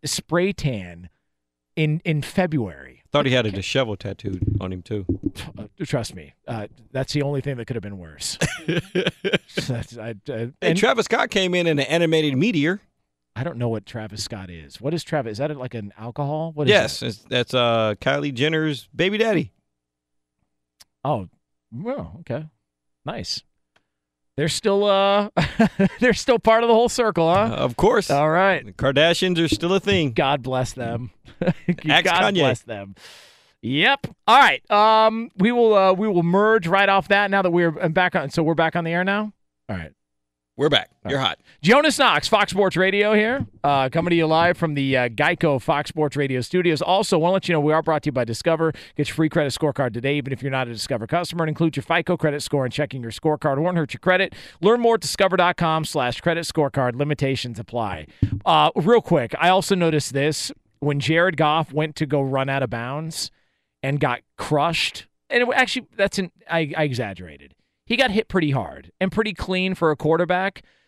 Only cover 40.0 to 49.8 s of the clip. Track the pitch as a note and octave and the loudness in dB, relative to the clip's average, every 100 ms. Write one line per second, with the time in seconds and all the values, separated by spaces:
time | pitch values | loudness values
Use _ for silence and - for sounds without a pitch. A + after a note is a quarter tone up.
40 | _ _ _ _ _ - D3 B2 - _ | _ _ _ _ _ -2 0 0 -2 _
41 | - C3+ A2 - _ _ D#3+ C4+ D4+ - | -6 -2 -2 -6 _ _ 4 4 4 2
42 | B3+ D3+ - G#3+ G3+ F#3+ F#3+ E3+ F#3+ G3+ | 2 2 2 0 2 0 0 2 2 2
43 | G#3 G#3+ A3 C4+ - - D3 C#3 C3 D#3+ | 2 2 0 -2 -6 -4 0 2 0 0
44 | E3+ E3+ D#3+ D#3+ F3 E3 E3 C#3+ C3+ C3 | 2 2 2 4 2 2 -2 -2 0 0
45 | B2 A2 D3+ E3+ D#3+ C3 - D3 - D#3+ | 0 0 0 2 0 0 0 -2 -2 -4
46 | D3 D3 C#3 B2+ A#2+ F3+ E3+ D3+ - F#3+ | -2 -2 -2 -2 -2 0 0 0 0 0
47 | G3+ F3 E3+ F#3+ - D#3+ D3 D#3 E3 D3+ | 2 2 2 0 0 0 2 2 2 -2
48 | D3+ B2+ A#2 A2+ E3+ D#3+ D#3+ - - - | -2 -2 -2 -2 0 2 0 -2 -8 -4
49 | C#3+ - D#3 E3+ C#3+ - D3+ C#3 | -2 0 0 2 0 0 -2 0